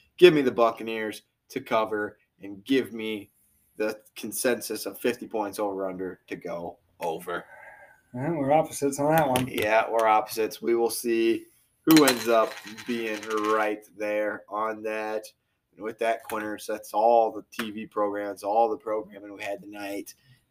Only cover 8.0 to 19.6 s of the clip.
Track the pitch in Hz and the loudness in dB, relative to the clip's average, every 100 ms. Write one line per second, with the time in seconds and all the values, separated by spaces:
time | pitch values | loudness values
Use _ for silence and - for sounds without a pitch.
8 | _ 123 143 165 135 151 156 - 139 139 | _ -6 -4 -2 2 2 2 -2 -2 0
9 | 143 160 143 127 127 - 107 110 - 113 | 2 4 4 2 -2 -2 2 4 4 4
10 | 110 107 - 113 107 - 113 117 117 - | 6 4 2 -2 -2 -2 0 2 2 0
11 | 120 113 113 110 - _ _ _ - 156 | 0 2 2 2 -4 _ _ _ 6 8
12 | 139 120 113 113 107 - 104 110 - 117 | 8 4 4 4 4 -2 -14 -12 -6 -6
13 | 113 107 110 107 107 110 107 107 - 98 | -4 -6 -4 -2 0 2 0 -4 -8 -8
14 | 104 104 107 104 - 104 110 107 107 107 | -4 -2 -2 -6 -8 -6 -6 -6 -6 -6
15 | 107 107 - _ _ _ _ - 104 113 | -6 -6 -8 _ _ _ _ -14 -12 -4
16 | 113 113 - 110 107 104 - 107 - 104 | -2 -2 -4 -6 -6 -8 -8 -8 -4 2
17 | 113 117 113 104 - - 113 104 107 107 | 6 6 4 0 -10 -10 -10 -10 -6 -2
18 | 104 101 101 98 101 110 117 107 113 110 | -2 -2 -6 -6 0 2 2 0 -4 -6
19 | 101 101 104 101 104 98 | -6 -14 -16 -10 -8 -10